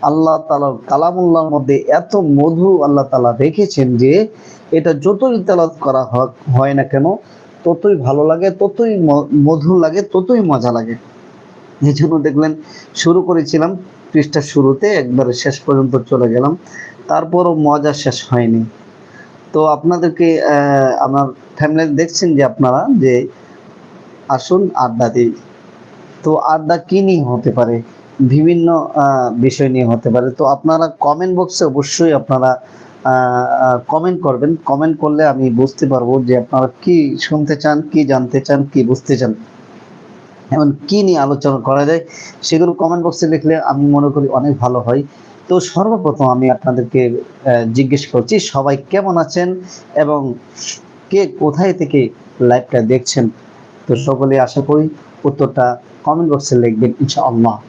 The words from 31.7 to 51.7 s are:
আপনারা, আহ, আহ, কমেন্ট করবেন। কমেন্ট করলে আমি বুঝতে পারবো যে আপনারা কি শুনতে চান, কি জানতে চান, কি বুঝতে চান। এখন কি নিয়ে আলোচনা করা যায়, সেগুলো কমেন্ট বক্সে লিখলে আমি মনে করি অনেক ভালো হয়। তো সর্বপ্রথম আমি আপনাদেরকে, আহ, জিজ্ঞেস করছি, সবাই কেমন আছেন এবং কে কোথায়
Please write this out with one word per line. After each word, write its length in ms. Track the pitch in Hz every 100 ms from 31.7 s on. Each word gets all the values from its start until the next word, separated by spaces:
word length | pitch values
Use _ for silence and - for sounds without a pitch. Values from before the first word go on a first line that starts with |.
| 135 143 - 165
আপনারা, 340 | 143 135 131 127
আহ, 600 | 127 - - - - 131
আহ, 680 | 131 127 123 123 127 131 123 123
কমেন্ট 340 | 156 175 180
করবেন। 340 | 170 127 147 160 -
কমেন্ট 340 | 139 156 151
করলে 260 | 151 151 156
আমি 240 | 131 131
বুঝতে 380 | 117 135 - 143
পারবো 360 | 135 120 135
যে 140 | 123 123
আপনারা 300 | 117 131 131 -
কি 360 | - 175 143 -
শুনতে 380 | - 151 147 147
চান, 260 | 151 151
কি 220 | 147 160
জানতে 380 | 139 135 127 135
চান, 220 | 135 143
কি 200 | 139 147
বুঝতে 340 | 120 123 - 131
চান। 160 | 120 110 - - - - - - - - - - -
এখন 200 | - 147 143 -
কি 160 | 202
নিয়ে 160 | 196 170
আলোচনা 380 | 139 139 143 135
করা 280 | 117 135 143
যায়, 200 | 165 165 - - -
সেগুলো 320 | - 160 175
কমেন্ট 320 | 170 165 175 170
বক্সে 220 | - 165
লিখলে 280 | 156 156 160
আমি 280 | - 139 143
মনে 240 | 143 143
করি 180 | 147 139
অনেক 300 | 131 139 139
ভালো 220 | 123 123
হয়। 240 | 113 131 143 - - - -
তো 120 | 180
সর্বপ্রথম 720 | 180 - 202 220 170 117 135
আমি 200 | 127 131
আপনাদেরকে, 720 | 123 135 123 117 135 123 117 - - 135
আহ, 280 | 120 113
জিজ্ঞেস 340 | 117 135 139 -
করছি, 320 | 123 120 214
সবাই 380 | - 139 135 139 -
কেমন 280 | 190 190 170
আছেন 380 | 160 180 175 185 180 - - -
এবং 380 | 151 151 139 120 - - - - - - -
কে 160 | 190 180 -
কোথায় 340 | 151 143 190